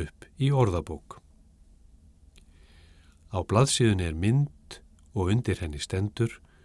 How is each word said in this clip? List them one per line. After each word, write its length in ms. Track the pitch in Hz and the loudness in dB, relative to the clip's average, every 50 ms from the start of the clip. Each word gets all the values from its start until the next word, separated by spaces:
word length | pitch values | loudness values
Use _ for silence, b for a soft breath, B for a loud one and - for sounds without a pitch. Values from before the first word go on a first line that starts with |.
| 82 | -4
upp 240 | - - _ - - - - 131 | -6 -10 _ -20 -20 -6 -2 0
í 80 | 139 | 2
orðabók. 720 | 143 135 123 104 87 85 80 - 80 73 - - - - - - - - _ - _ _ - - - - - - - - - - - _ - - - b b b b b b b b b b b b b b b b b b b | 2 4 4 2 2 0 -2 -6 -8 -12 -12 -16 -20 -20 -20 -20 -20 -20 _ -20 _ _ -20 -20 -20 -20 -20 -20 -20 -20 -20 -20 -20 _ -20 -20 -20 b b b b b b b b b b b b b b b b b b b
Á 80 | - 92 87 | -6 -6 -2
blaðsíðunni 640 | - 95 110 135 139 - - 127 110 101 92 90 82 | 2 4 4 4 4 4 2 4 4 4 2 0 -2
er 60 | 78 80 | -2 -2
mynd 640 | 90 107 120 139 143 143 - - - - - - - - - - - - - | 0 2 2 2 0 -2 -4 -12 -20 -20 -20 -20 -20 -20 -20 -20 -20 -10 -4
og 160 | 107 92 90 | -2 0 2
undir 320 | 104 120 120 - 90 - 90 | 2 0 0 0 -2 -2 -4
henni 160 | 78 76 73 | -6 -8 -8
stendur: 600 | - - - 95 101 104 - - 113 117 - - b b b b b | -8 -6 -4 -4 -4 -4 -2 -2 -4 -4 -4 -8 b b b b b